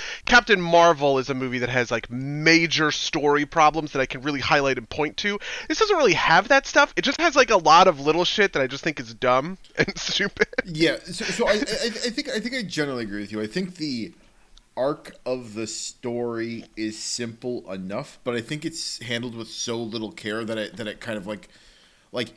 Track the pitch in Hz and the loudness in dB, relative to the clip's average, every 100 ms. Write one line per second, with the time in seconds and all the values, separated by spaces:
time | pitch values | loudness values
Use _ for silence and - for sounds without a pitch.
0 | - - - 240 226 196 170 170 170 151 | -12 -8 4 4 6 2 6 8 8 6
1 | 143 135 127 131 131 123 120 127 120 117 | 4 2 0 -2 -2 -2 0 0 0 -2
2 | - 123 135 147 156 165 165 139 156 139 | -4 -8 -6 0 4 4 4 2 0 0
3 | - 160 143 147 143 165 151 156 151 139 | -4 0 2 2 2 4 4 4 -2 -2
4 | 131 135 135 143 123 151 139 127 117 - | -2 -2 -4 -4 2 2 4 0 -4 -4
5 | 147 - 208 208 - - - 311 427 370 | -4 -2 -4 -4 -6 -10 -4 0 2 4
6 | 254 147 - 170 - 269 - 302 285 - | 4 4 4 4 6 4 4 4 4 2
7 | 180 285 330 277 247 202 156 165 190 143 | -2 0 2 4 4 4 8 8 8 4
8 | 143 156 170 - 196 147 131 135 170 151 | 2 2 2 2 0 2 -2 -2 -4 -6
9 | 113 113 127 127 156 190 - - 156 - | -8 -2 2 2 0 -8 -8 -2 -2 -2
10 | - - 202 - - - 190 156 160 131 | -4 -2 -2 -2 -4 -4 -6 0 0 0
11 | - - 220 180 226 214 - 208 226 214 | -6 -8 -6 -2 2 2 0 -4 -4 -4
12 | 240 220 - 214 226 262 190 156 147 123 | -6 -6 -6 -6 -6 -6 -6 -4 -4 -4
13 | 113 104 101 107 107 180 185 180 151 120 | -6 -8 -6 -6 -4 -4 -6 -6 -8 -6
14 | 92 - _ _ _ - _ - 135 151 | -8 -14 _ _ _ -20 _ -4 -4 -4
15 | - - 123 127 117 107 110 - - - | -10 -12 -8 -8 -8 -8 -8 -8 -12 -10
16 | 123 120 120 117 113 117 - - 110 107 | -6 -4 -4 -4 -6 -8 -12 -8 -8 -6
17 | - - 117 113 127 120 - 95 92 107 | -8 -6 -8 -8 -8 -8 -10 -10 -8 -8
18 | 143 - 127 120 117 151 160 - - - | -10 -10 -6 -4 -4 -8 -8 -8 -10 -10
19 | 120 117 123 113 113 - - 123 113 113 | -6 -6 -6 -10 -12 -8 -6 -6 -6 -6
20 | 107 87 107 107 113 113 104 92 107 - | -8 -8 -6 -6 -4 -6 -6 -8 -10 -10
21 | 117 107 95 104 - _ _ _ _ _ | -8 -8 -8 -12 -14 _ _ _ _ _
22 | _ 120 117 | _ -6 -6